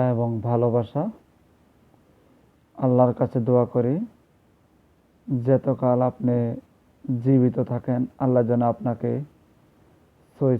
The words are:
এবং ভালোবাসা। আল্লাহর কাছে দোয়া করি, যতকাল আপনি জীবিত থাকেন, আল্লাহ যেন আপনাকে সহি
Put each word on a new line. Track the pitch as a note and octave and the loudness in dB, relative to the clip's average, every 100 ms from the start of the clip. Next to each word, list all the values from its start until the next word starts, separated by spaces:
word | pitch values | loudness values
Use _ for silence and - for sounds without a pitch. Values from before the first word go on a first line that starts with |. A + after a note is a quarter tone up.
| B2+ | 2
এবং | A#2 A#2 A2+ A#2 | 0 -2 -4 -2
ভালোবাসা। | A#2+ A#2+ A#2+ A2 C#3 G#3+ - _ _ _ _ _ _ _ _ _ _ _ _ _ _ _ - | 0 2 0 -2 -4 -6 -8 _ _ _ _ _ _ _ _ _ _ _ _ _ _ _ -4
আল্লাহর | C3 B2 B2 A#2+ | 2 4 4 2
কাছে | B2 B2+ A#2 | -2 -2 2
দোয়া | B2 A#2+ | 2 2
করি, | B2+ A#2+ E3 A#3+ _ _ _ _ _ _ _ _ _ _ _ - B2+ B2 | 0 -2 -2 -6 _ _ _ _ _ _ _ _ _ _ _ -6 -4 0
যতকাল | B2+ C#3 B2 B2+ B2 B2+ | 0 0 -2 0 2 0
আপনি | - B2 B2 A#2 - - _ _ _ - A#2+ | -2 -2 0 -2 -6 -14 _ _ _ -6 -2
জীবিত | C3 C3+ B2 B2+ A#2+ | 2 4 4 0 -4
থাকেন, | A#2+ - B2 B2+ - | -6 -4 -4 -4 -4
আল্লাহ | C3+ B2 A#2 | 0 2 2
যেন | A#2+ A#2+ | 2 0
আপনাকে | A2+ B2 A#2 A#2+ B2 D3 _ _ _ _ _ _ _ _ _ _ - | -2 -4 -4 -4 -6 -8 _ _ _ _ _ _ _ _ _ _ -4
সহি | C3+ | 0